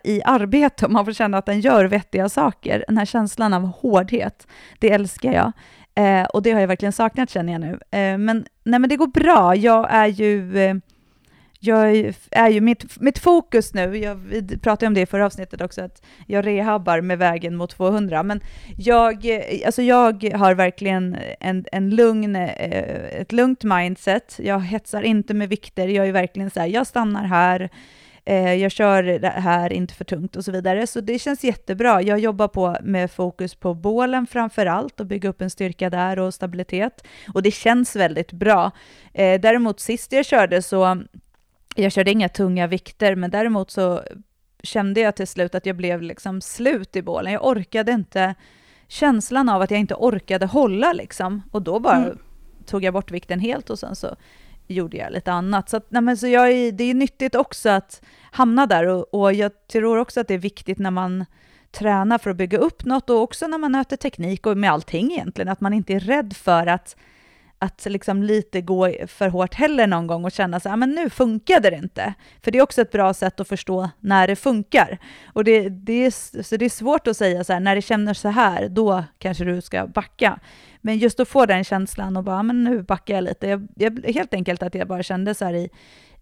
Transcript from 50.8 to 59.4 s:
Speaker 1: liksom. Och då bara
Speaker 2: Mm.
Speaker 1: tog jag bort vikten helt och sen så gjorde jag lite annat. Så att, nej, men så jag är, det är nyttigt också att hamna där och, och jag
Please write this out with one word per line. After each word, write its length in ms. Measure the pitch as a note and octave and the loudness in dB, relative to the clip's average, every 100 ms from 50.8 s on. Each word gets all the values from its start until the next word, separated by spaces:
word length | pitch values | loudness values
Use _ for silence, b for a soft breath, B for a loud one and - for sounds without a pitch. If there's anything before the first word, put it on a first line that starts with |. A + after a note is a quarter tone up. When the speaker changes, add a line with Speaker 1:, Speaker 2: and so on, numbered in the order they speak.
| D#4+ | 0
Speaker 1:
liksom. 500 | E4+ - - F#3 G3+ - | 0 -6 -6 -6 -6 -8
Och 120 | G#3 | -6
då 160 | F3 G#3+ | -4 0
bara 160 | - B3+ | 2 2
Speaker 2:
Mm. 220 | A#3+ - - - - - - | 2 -6 -16 -20 -20 -20 -8
Speaker 1:
tog 180 | G3+ | -4
jag 100 | F#3 | -2
bort 160 | F#3+ - | -4 -6
vikten 300 | F3+ - F3+ | -10 -6 -4
helt 300 | A#3 C4 - | -4 -6 -8
och 80 | G#3+ | -10
sen 180 | - - | -10 -10
så 200 | - - b b b b - | -12 -12 b b b b -10
gjorde 300 | F#3 E3 - | -6 -6 -8
jag 160 | - | -10
lite 200 | F3+ F#3 | -8 -4
annat. 360 | F3 F#3 G3+ - | -4 -2 -2 -2
Så 80 | A3 | -6
att, 100 | - | -2
nej, 120 | A#3+ | 0
men 140 | A#3+ G#3+ | 0 0
så 100 | B3 | 2
jag 240 | B3 B3 | 4 6
är, 220 | B3 A#3+ | 4 0
det 120 | G3 | -2
är 100 | A#3+ | -2
nyttigt 400 | B3+ C4+ - C4 | 0 0 -2 -2
också 340 | B3 - - A3 | -2 -2 -2 0
att 320 | G3 - - b b b | 0 -2 -16 b b b
hamna 360 | - A#3 A#3+ B3 | 0 4 4 4
där 200 | E3+ F3+ | 4 2
och, 280 | F3+ - | 0 -2
och 180 | G3+ G3 | 0 2
jag 340 | G3+ | 2